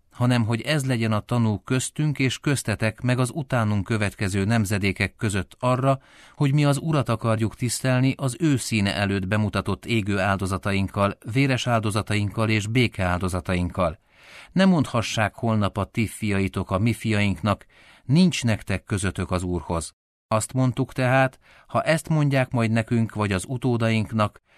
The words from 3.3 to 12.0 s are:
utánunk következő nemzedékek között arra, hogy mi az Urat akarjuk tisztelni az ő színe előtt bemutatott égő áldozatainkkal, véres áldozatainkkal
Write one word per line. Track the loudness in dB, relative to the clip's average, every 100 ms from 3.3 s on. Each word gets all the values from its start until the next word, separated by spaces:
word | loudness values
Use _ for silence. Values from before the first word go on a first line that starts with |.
utánunk | -4 -4 0 0 0
következő | 0 -2 -2 -2 -2 0
nemzedékek | 2 2 2 0 0 0 -4 -2
között | -4 -2 -4 -4
arra, | -2 0 0 0 -4 -20 -16 -2
hogy | 0
mi | 4 4
az | 2
Urat | 0 0 0
akarjuk | -2 0 0 0 -2
tisztelni | -4 -2 0 2 2 0
az | -4 -2
ő | 0 0
színe | 0 0 0 0
előtt | 0 0 0
bemutatott | 0 0 -2 -2 -4 -2
égő | -2 0 0
áldozatainkkal, | 0 0 -2 -2 -2 0 0 0 0 -2 -4
véres | 0 0 0 0
áldozatainkkal | 0 0 -2